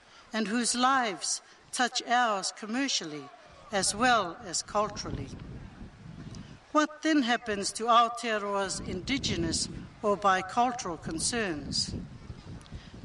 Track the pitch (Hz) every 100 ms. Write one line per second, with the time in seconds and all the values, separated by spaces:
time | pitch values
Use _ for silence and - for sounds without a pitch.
0 | - - - 220 196 240 220 240 254 269
1 | 233 175 - - - - - - 240 -
2 | - 240 240 196 - - 208 240 277 -
3 | 160 147 135 - - - - 202 185 208
4 | 254 233 180 - 180 160 - 208 208 -
5 | 175 143 - - - - - - - -
6 | - - - - - - - 302 302 302
7 | 311 302 233 233 - 202 190 - 226 233
8 | 233 233 233 214 202 202 190 165 - 185
9 | 170 269 - 262 339 - - - - -
10 | 208 202 202 185 185 - 247 - 185 160
11 | - 160 - 240 202 151 139 - - -
12 | - - - - - - - - - -